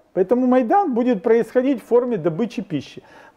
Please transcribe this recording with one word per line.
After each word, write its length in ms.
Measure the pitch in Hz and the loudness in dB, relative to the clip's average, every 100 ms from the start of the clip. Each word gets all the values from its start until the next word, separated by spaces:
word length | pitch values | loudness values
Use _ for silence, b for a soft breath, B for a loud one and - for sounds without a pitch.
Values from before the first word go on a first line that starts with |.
| _ | _
Поэтому 320 | 175 190 247 254 | -2 0 2 2
Майдан 480 | 254 233 392 370 | 2 2 2 0
будет 300 | 233 254 208 | 0 0 0
происходить 580 | 226 226 220 254 254 247 | 2 2 2 0 0 -2
в 40 | - | 0
форме 320 | 240 247 220 | 0 0 -2
добычи 440 | 160 160 233 - | -4 -2 -4 -6
пищи. 400 | 190 147 - - - B B | -8 -8 -8 -16 -20 B B